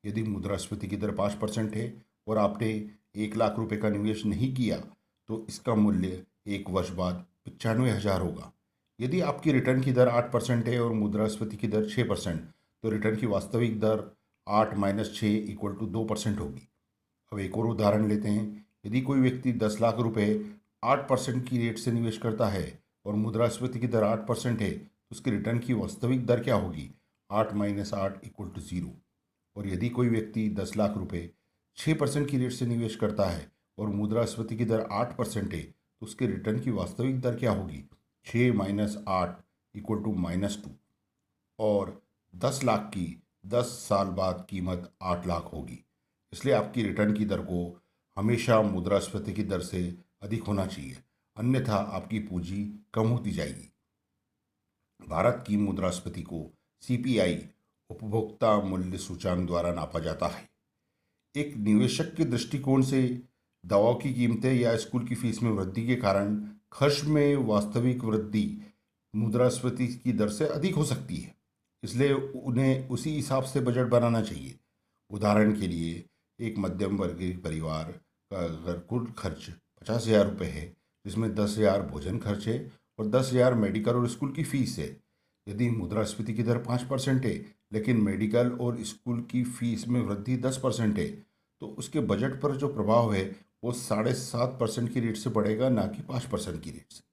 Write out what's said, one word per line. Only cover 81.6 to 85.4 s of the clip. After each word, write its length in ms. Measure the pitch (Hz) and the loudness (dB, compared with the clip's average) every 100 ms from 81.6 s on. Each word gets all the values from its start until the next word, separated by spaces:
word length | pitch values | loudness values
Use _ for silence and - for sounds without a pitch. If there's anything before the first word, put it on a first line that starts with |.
| 104 98 | 4 4
भोजन 360 | 80 - 95 113 | -2 -6 -4 -4
खर्च 280 | - - 110 | -2 -2 -2
है 240 | 127 - - _ - | -4 -6 -16 _ -6
और 80 | 107 | 0
दस 220 | 127 127 | 2 2
हज़ार 240 | 123 127 | 4 6
मेडिकल 420 | 117 101 107 110 123 | 6 2 2 2 2
और 120 | 120 | 2
स्कूल 220 | - 135 | -2 -4
की 120 | 135 | -2
फीस 340 | 156 135 123 - | -2 0 0 -2
है, 160 | 73 - _ _ _ _ | -8 -10 _ _ _ _